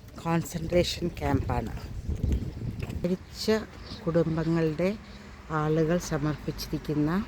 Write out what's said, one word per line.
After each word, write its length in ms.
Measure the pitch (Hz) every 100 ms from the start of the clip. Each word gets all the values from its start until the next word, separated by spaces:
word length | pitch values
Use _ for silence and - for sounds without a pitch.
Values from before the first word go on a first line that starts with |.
| - -
കോൺസെൻട്രേഷൻ 840 | 170 165 160 165 160 175 165 - 170
ക്യാമ്പാണ്. 640 | - 143 135 - 123 113 - - - - - - - - - - - - -
മരിച്ച 520 | 175 - - - - 220 233 - - -
കുടുംബങ്ങളുടെ 880 | 170 165 160 160 160 165 160 151 185 220 - - - - - 160
ആളുകൾ 360 | 156 156 156 175
സമർപ്പിച്ചിരിക്കുന്ന 1120 | - 156 151 147 - - - 151 - 151 151 185